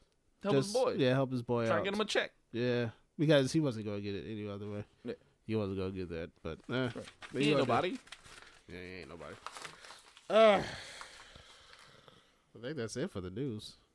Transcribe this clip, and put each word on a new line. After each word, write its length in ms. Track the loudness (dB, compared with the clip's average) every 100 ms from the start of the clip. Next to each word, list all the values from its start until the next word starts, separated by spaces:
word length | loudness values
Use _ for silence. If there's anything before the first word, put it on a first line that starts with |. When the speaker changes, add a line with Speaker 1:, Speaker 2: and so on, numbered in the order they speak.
| _ _ _ _
Speaker 1:
Help 120 | 2 2
his 100 | 4
Speaker 2:
just, 80 | 2
Speaker 1:
boy. 200 | 2 4
Speaker 2:
yeah, 160 | 4
help 180 | 4 2
his 120 | -2
boy 220 | 0 0 2
Speaker 1:
Try 80 | 2
Speaker 2:
out. 20 |
Speaker 1:
and 80 | 0
get 80 |
him 80 | 0
a 40 | 0
check. 260 | 0 -2 _ _
Speaker 2:
Yeah, 380 | 0 2 2 0 -6 _ 0
because 320 | 6 6 6
he 60 | 2
wasn't 260 | 2 -2 -4
gonna 160 | -4
get 140 | -4 -6
it 100 | -6
any 200 | -6 -6
other 180 | -8 -8
way. 160 | -8 -10 _
Speaker 1:
Yeah. 100 | -10 -10 _ _ -2
Speaker 2:
He 100 | -2
wasn't 220 | 0 -2
gonna 140 | -4
get 180 | -4 -6
that, 220 | -6 -8 _
but, 160 | -10 -10 -4
eh, 60 | -2
Speaker 1:
Right. 100 | -2 -4
Speaker 2:
but 80 | -12 -16 -10
Speaker 1:
He 100 | 0
Speaker 2:
he 60 | 2
Speaker 1:
ain't 80 | 4
Speaker 2:
gonna 80 | 4
Speaker 1:
nobody. 260 | 2 0 -4 -12 -20 -20 -20 -20 -20 -16
Speaker 2:
Yeah, 80 | -12
he 200 | -12 -12
ain't 80 | -12
nobody. 260 | -12 -14 -12 -14 -12 -16 -16 -20 -20 -20 -20 2
Uh, 320 | 8 8 6 2 -8 -14 -14 -16 -18 -20 -20 -20 -20 -20 -20 -20 -20 -20 -20 _ _ _ -12
I 40 |
think 140 | -10 -6
that's 200 | -6 -4
it 140 | -6
for 100 | -6
the 80 | -8
news. 440 | -6 -4 -6 -10 -18 _